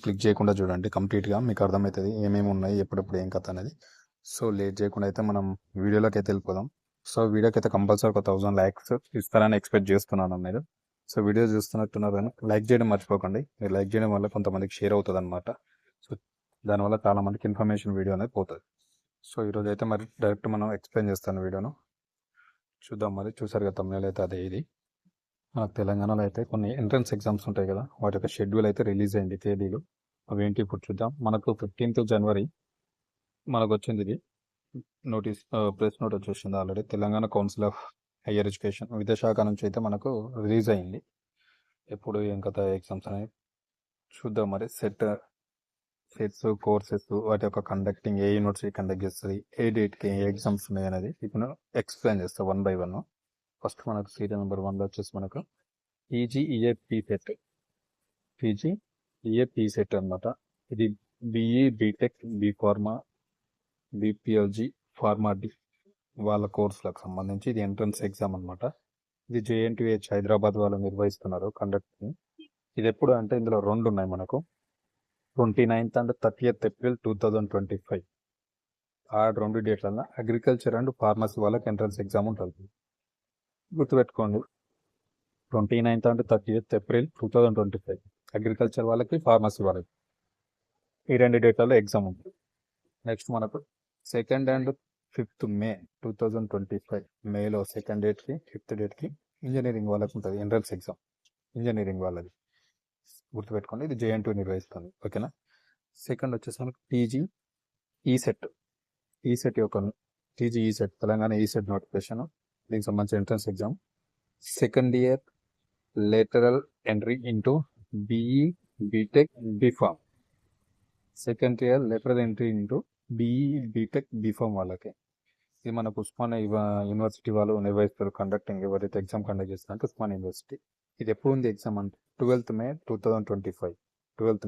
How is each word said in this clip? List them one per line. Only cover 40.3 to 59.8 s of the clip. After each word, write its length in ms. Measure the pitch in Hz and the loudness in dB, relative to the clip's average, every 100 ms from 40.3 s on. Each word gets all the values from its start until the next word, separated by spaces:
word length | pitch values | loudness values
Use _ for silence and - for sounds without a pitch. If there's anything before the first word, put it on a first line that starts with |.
| 120 104 | -4 2
రిలీజ్ 240 | 113 110 101 | 4 4 2
అయింది. 240 | 90 101 - _ _ _ _ _ _ _ - 104 | -2 -12 -14 _ _ _ _ _ _ _ -16 -12
ఎప్పుడు 240 | - 104 104 | -6 -2 -2
ఏం 60 | 98 98 | -2 -4
కథ 100 | 101 98 95 | -2 0 -2
ఎగ్జామ్స్ 280 | - 95 - | -4 -10 -8
అనేవి 180 | 101 110 _ _ _ _ _ _ _ _ - | -8 -8 _ _ _ _ _ _ _ _ -12
చూద్దాం 320 | 120 107 101 98 | -6 -2 0 -2
మరి. 120 | 113 - | -6 -4
సెట్, 260 | 104 101 107 104 _ _ _ _ _ _ _ _ _ - | -4 0 -2 -2 _ _ _ _ _ _ _ _ _ -6
సెట్స్, 280 | 107 - 113 104 107 | -6 -2 -2 0 2
కోర్సెస్, 420 | 104 101 104 - 104 110 | 0 0 -6 -4 -4 0
వాటి 160 | 104 107 | 0 0
యొక్క 140 | 101 - | -4 -4
కండక్టింగ్, 500 | 98 98 95 110 101 101 | -2 -2 -4 -4 0 2
ఏ 20 | 104 | 2
యూనివర్సిటీ 340 | 104 98 104 101 | 2 -2 -6 -4
కండక్ట్ 260 | 95 92 95 | -4 -4 -6
చేస్తుంది, 320 | - 101 98 - - | -6 -8 -8 -8 -2
ఏ 40 | 117 110 | 0 2
డేట్కి 300 | 104 - 101 98 | 0 0 -2 0
ఏ 20 | 101 | 0
ఎగ్జామ్స్ 340 | 101 107 101 - | 0 -2 -2 -4
ఉన్నాయి 180 | 98 95 | -4 -4
అనేది 200 | 92 101 - 107 | -4 -6 -8 -8
ఇప్పుడు 220 | 110 127 151 _ 123 | -6 -6 -8 _ -6
ఎక్స్‌ప్లెయిన్ 380 | - - 117 101 | -6 -2 0 0
చేస్తా 180 | 90 - 95 | -2 -4 -2
one 100 | 98 98 | 0 0
by 80 | 92 | 0
one. 100 | 90 104 - _ _ _ _ _ | -4 -8 -12 _ _ _ _ _
ఫస్ట్ 180 | 107 - 123 | -8 -8 -6
మనకు 200 | 104 101 - | -6 -6 -8
సీరియల్ 240 | 104 104 | -6 -4
నెంబర్ 180 | 98 98 95 | -4 -4 -4
వన్లో 160 | 98 98 | -4 -6
వచ్చేసి 240 | - 98 98 | -8 -10 -8
మనకు 220 | 95 143 - _ _ _ _ _ - | -10 -10 -14 _ _ _ _ _ -6
పీజీ 300 | 120 120 135 156 117 | -4 -2 -2 -2 2
ఈఏ 140 | 117 113 - | 2 0 -2
పీ 100 | 113 - | -4 -2
సెట్, 240 | 101 - - _ _ _ _ _ _ _ _ _ - | -6 -6 -14 _ _ _ _ _ _ _ _ _ -4
పీజీ 320 | 113 104 156 202 _ _ _ _ 113 | -2 0 -2 -4 _ _ _ _ 0
ఈఏ 140 | 113 127 - | 2 2 0
పీ 100 | 107 | -2
సెట్ 180 | 110 | 0